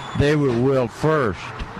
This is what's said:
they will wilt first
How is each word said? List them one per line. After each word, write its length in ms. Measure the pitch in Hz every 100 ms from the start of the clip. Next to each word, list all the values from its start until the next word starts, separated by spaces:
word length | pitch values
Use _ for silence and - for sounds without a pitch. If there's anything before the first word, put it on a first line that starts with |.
| - -
they 160 | 143 151
will 240 | 139 117
wilt 300 | 131 135 120
first 480 | - 151 156 113 85 - - -